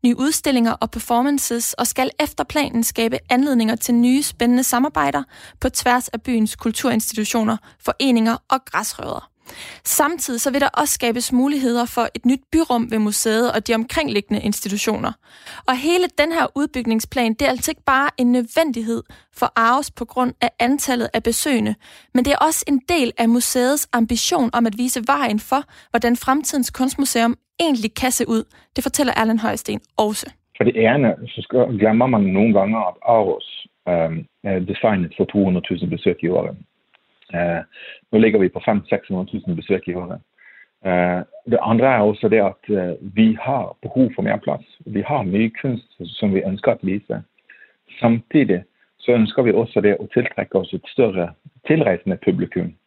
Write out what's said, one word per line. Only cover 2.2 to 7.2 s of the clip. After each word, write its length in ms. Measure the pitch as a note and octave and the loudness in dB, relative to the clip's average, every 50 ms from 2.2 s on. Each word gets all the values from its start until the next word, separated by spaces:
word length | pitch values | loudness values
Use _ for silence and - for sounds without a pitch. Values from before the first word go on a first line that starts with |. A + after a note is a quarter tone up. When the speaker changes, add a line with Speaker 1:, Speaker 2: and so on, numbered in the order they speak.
Speaker 1:
efter 240 | D4+ D4 - - - | -4 -4 -2 -6 -6
planen 400 | _ - D4+ C#4+ - - A#3 A#3 | _ -2 -2 -2 0 -2 -2 -2
skabe 340 | - - - A3+ A3+ B3 - - _ | -2 -2 -2 -2 -2 -2 -6 -2 _
anledninger 460 | B3+ B3 C4+ D4 C4+ A#3 A3+ A3 A#3 | 0 2 2 2 2 2 2 0 -2
til 180 | A#3 - - A#3+ | -2 -2 0 2
nye 280 | A#3 A#3+ B3 B3+ C#4 | 4 4 4 2 2
spændende 400 | C#4+ - - _ A#3+ A#3+ B3 B3 | 0 -4 -4 _ 0 2 2 2
samarbejder 600 | C4 - - A#3+ B3+ D4+ - D#4 D4 C#4 - C#4+ C4+ _ - - - - - - | 2 0 0 0 -2 0 0 0 0 0 0 -2 -6 _ -16 -20 -20 -20 -16 -6
på 80 | - B3+ | -6 -4
tværs 400 | - - - B3+ B3 B3+ B3 - | -4 0 0 2 2 2 0 -4
af 140 | - A3+ | -10 -8
byens 340 | _ - B3 A3+ G#3+ G#3+ - | _ -2 0 0 0 0 -2
kulturinstitutioner, 1000 | - - A#3 A3 - - B3+ A#3 A3 - - - A3 | -4 -4 -4 -4 -2 -2 0 0 0 -2 -2 -4 -4